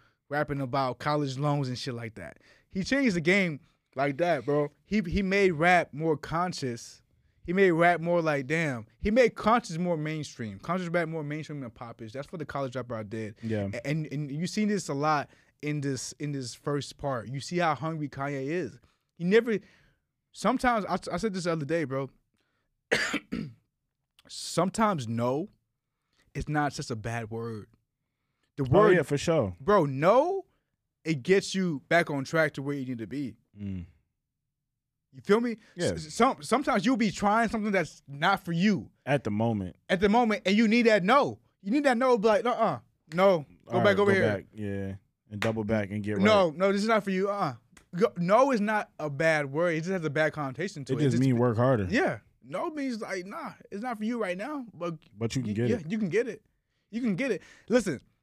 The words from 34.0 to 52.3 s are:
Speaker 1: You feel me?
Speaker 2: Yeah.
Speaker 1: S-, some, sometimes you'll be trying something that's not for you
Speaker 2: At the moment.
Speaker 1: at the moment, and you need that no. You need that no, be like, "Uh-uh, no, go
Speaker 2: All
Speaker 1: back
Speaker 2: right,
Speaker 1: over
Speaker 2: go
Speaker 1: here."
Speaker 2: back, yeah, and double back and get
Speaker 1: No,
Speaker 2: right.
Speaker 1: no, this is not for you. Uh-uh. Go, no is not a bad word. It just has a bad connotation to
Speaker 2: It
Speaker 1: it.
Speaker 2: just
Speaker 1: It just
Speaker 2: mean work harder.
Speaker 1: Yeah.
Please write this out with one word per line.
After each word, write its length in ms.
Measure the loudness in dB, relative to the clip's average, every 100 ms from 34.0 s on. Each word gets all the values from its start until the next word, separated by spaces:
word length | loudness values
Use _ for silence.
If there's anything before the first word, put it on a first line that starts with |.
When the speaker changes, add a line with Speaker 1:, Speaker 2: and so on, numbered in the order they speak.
| _ _ _ _ _ _ _ _ _ _ _
Speaker 1:
You 80 | -14
feel 200 | 2 2
me? 160 | 2 -6 _ -2
Speaker 2:
Yeah. 120 | -2
Speaker 1:
S-, 220 | -2 -8
some, 240 | 2 2 2
sometimes 440 | -2 0 2 2 2
you'll 100 | 2
be 140 | 0
trying 380 | 0 2 2 2
something 220 | -2 0
that's 300 | 0 -2 -8 -18
not 380 | -2 0 0 0
for 80 |
you 360 | 2 2 2 -2 _ 0
Speaker 2:
At 180 | 0 0
the 60 |
moment. 440 | 0 0 0 -4 -10 -2
Speaker 1:
at 100 | 2
the 80 | 4
moment, 340 | 4 4 0 2
and 100 | 4
you 120 | 4
need 160 | 6
that 200 | 6 4
no. 360 | 6 4 4 -4 _ _
You 80 | -2
need 120 | 2
that 140 | 4 4
no, 200 | 4 4
be 100 | 4
like, 180 | 4 2
"Uh-uh, 340 | 0 0 -2 -10 _ _
no, 320 | 2 4 4 0 -18 -4
go 60 |
Speaker 2:
All 60 | 2
Speaker 1:
back 60 | 4
Speaker 2:
right, 140 | 6
Speaker 1:
over 120 | 4
Speaker 2:
go 40 | 4
Speaker 1:
here." 100 | 2
Speaker 2:
back, 180 | 0 -6
yeah, 400 | -8 -6 -4 -6 -8 _ _ _
and 100 | -4
double 240 | -2 -2
back 280 | -2 -2 -2
and 100 | -4
get 140 | -2 2
Speaker 1:
No, 280 | 4 6 4
Speaker 2:
right. 100 | 2
Speaker 1:
no, 140 | 0
this 100 | 0
is 60 | 2
not 160 | 0
for 80 | 0
you. 180 | -2 -2
Uh-uh. 240 | 0 -2 -4 _ -20 _ -2
Go, 160 | -2 0
no 340 | 2 4 4
is 100 | 2
not 280 | 0 -2 -4 -8
a 100 | -8
bad 420 | 0 2 2 0
word. 240 | 0 0 0
It 40 |
just 100 | -2
has 140 | -4 -2
a 40 |
bad 220 | 0 0
connotation 520 | -2 -8 -6 -8 -8 -6
to 80 |
Speaker 2:
It 20 | 0
Speaker 1:
it. 40 |
Speaker 2:
just 80 | 2 4
Speaker 1:
It 20 |
just 80 | 2
Speaker 2:
mean 100 | 4
work 200 | 2 4
harder. 300 | 4 2 2
Speaker 1:
Yeah. 300 | 0 0 -2 _